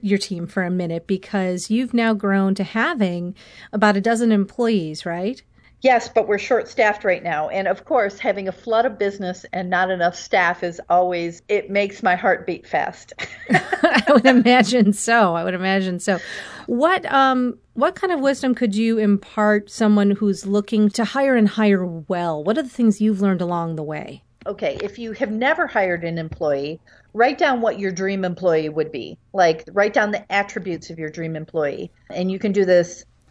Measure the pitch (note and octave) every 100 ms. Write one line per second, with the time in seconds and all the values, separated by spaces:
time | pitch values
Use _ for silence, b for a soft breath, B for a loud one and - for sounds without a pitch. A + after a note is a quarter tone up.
0 | G3+ G3 - F3 E3+ F#3+ F3 F#3 F3 E3
1 | E3 F#3+ - G3+ F#3 F3+ - A3 B3 A#3
2 | A3+ G#3 G3+ G3 G3 G3 F#3+ A3 C#4+ D4+
3 | F#3+ F3 F3 - B B B G#3+ G#3 G3+
4 | G#3+ A3+ A#3+ G#3 G3 - A#3 G#3+ D#3 D#3
5 | F3 E3+ G3 C4+ _ b b b C4 A#3+
6 | - A3+ G#3 - - A#3 - - G#3+ G#3
7 | G#3 F3+ E3+ D#3 D#3 G3 F#3+ F#3+ - C#4
8 | G3+ - B3 G3 F#3+ F3+ A#3 A3+ A3 G#3
9 | G3+ G3+ F3+ F3+ - F3+ F3+ F3+ F#3 F3+
10 | E3+ - - G3 F3 F3+ F3 E3+ - F3
11 | F3+ F3 E3+ E3+ - G#3 - G3+ G3+ -
12 | F#3 F3+ G#3+ E3+ - E3+ - D3+ - -
13 | - - - - - - - F4+ - D4
14 | - C#4+ C4 B3+ B3 B3 G3 A#3+ G#3 G3+
15 | - A#3 F#3+ E3 F3+ F#3 F#3+ G3 F#3+ F3+
16 | - F3+ B B B B B A#3+ D#4 F#4
17 | F4 C4+ C4+ B3+ B3 - _ - C#4+ -
18 | F#4 E4 C#4 C#4 C4 A#3 A#3 G3+ A3+ A3+
19 | G#3 G3+ - - G#3 G#3 G#3 - G#3+ G#3
20 | G3+ G3+ G#3 F#3+ G3 G3+ G3+ G#3+ G#3+ G#3+
21 | G#3+ C4 C#4 B3 G#3 - G#3+ G3 F3+ E3
22 | D3 F3+ F3 D3+ D#3 B3 C4 - A#3 G#3
23 | G#3+ G3 G3 F3+ F3 F3 E3 D#3+ D3+ D3+
24 | - C3+ _ _ - G3+ E3 C#3+ G3+ -
25 | A3+ G#3 A3+ G#3+ C4 D#4+ D#4 A3+ F#3+ F3
26 | E3+ E3 D#3+ - D#3 C#3 C#3+ E3 _ b
27 | b G#3 B3 C#4 D4+ B3 A3+ G3 G3 F3+
28 | F#3+ G3 F#3 E3+ F3+ D#3+ D#3 D#3 D#3 D3+
29 | E2 - _ G3 F3 D#3+ - G3+ G#3 B3
30 | G#3 G3+ - G3 G3+ A3 F#3 E3 - D#3+
31 | D#3 D#3 D#3+ D#3 D#3+ E3 C#3+ - E3+ _
32 | - - F#3 F#3 G#3 G3 F3+ F3+ E3+ -
33 | - _ _